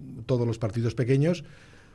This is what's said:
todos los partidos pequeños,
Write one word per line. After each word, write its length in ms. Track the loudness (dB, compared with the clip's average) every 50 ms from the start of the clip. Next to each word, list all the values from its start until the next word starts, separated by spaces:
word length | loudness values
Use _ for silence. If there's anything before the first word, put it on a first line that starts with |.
| -14 -14 -14 -12 -4
todos 220 | -2 0 2 2 0
los 100 | 0 -2
partidos 380 | -2 -2 -2 0 -2 0 0
pequeños, 480 | 0 2 2 4 4 4 4 2 0 -4 -10 -18 -20 -20 -20 -20 -20 -20 -20 -20